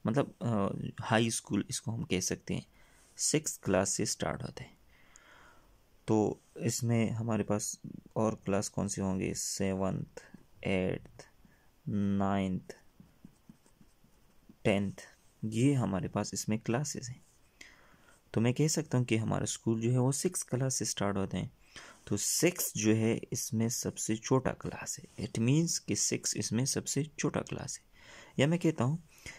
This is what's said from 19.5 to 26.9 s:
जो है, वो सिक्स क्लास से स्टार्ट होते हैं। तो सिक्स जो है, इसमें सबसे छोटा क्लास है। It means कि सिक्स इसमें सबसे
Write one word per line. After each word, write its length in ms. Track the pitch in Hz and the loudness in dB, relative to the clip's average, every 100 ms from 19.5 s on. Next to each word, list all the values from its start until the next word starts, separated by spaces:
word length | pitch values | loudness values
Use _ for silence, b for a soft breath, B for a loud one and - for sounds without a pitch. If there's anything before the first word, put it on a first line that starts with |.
| - 113 113 | -2 0 2
जो 100 | 117 | 4
है, 80 | 127 | 4
वो 140 | 127 | 4
सिक्स 300 | 139 185 180 | 2 0 -2
क्लास 320 | - 127 131 | -2 -2 0
से 100 | - | 0
स्टार्ट 320 | 107 - 101 101 | -2 0 0 0
होते 220 | 95 92 | 0 -2
हैं। 140 | - - B B B B - | -4 -8 B B B B -4
तो 100 | 101 | -2
सिक्स 560 | - - 170 180 - 107 | 0 2 2 2 -4 2
जो 180 | 107 | 4
है, 260 | 110 110 - - | 6 4 0 -2
इसमें 360 | 113 - 110 117 | -6 -2 0 0
सबसे 480 | - 95 - - 110 | 0 -4 -4 -2 -2
छोटा 340 | - 131 127 | 2 2 2
क्लास 480 | - - - - - | -4 -6 -8 -8 -10
है। 280 | - - - | -12 -10 -4
It 120 | - | 0
means 400 | 117 151 170 - | 4 4 4 0
कि 180 | - 107 | -2 0
सिक्स 400 | - 120 - - | 0 0 -2 -2
इसमें 280 | - 110 | 0 0
सबसे 400 | 135 107 - | 0 -2 -2